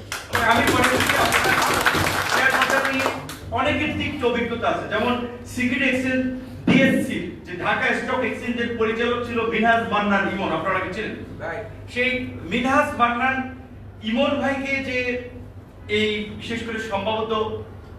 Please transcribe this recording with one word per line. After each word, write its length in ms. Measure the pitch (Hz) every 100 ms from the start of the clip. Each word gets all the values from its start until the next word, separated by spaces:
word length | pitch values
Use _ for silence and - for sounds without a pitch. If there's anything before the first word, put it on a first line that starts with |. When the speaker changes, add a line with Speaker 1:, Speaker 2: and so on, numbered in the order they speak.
| - - -
Speaker 1:
এবং 80 | -
আমি 180 | 226 240
মনে 280 | 240 - 247
করি 100 | 254
যে 200 | - -
আপনারা 340 | - - - - - - - - - - -
শেয়ার 160 | - -
বাজার 400 | - - - 269
নিয়ে 120 | 262 - - - - -
অনেকের 380 | 233 262 277 302 302
তিক্ত 260 | 302 -
অভিজ্ঞতা 440 | 240 240 233 233 -
আছে, 200 | - -
যেমন 380 | 214 240 240 - - -
সিকিউরিটি 440 | - 240 254 262
এক্সচেঞ্জ 500 | 254 254 254 254 - - - -
ডিএসসি, 720 | 262 269 - - - - -
যে 80 | - 175
ঢাকা 380 | - - 247
স্টক 300 | 214 254 254
এক্সচেঞ্জের 520 | 233 - 247 233 233 233
পরিচালক 480 | 220 226 240 247 233
ছিল 200 | 233 214
মিনহাজ 460 | 214 226 196 180
মান্নান 360 | 202 202 196 175
ইমন, 200 | 190 165
আপনারা 260 | 160 190 190
কি 160 | 180
চেনেন? 220 | 196 214 - - -
Speaker 2:
রাইট। 540 | 160 165 165 - -
Speaker 1:
সেই 360 | 247 247 254 - -
মিনহাজ 560 | 160 226 254 285 - -
মান্নান 560 | 233 240 262 262 247 - - - - -
ইমন 380 | 220 240 294 285
ভাইকে 440 | 285 262 277 269
যে 380 | 262 247 247 247 240 - - - - - -
এই 360 | 208 214 214 208 -
বিশেষ 260 | - 226
করে 160 | 226 214
সম্ভবত 840 | - 196 208 220 220 220 220 214 - - -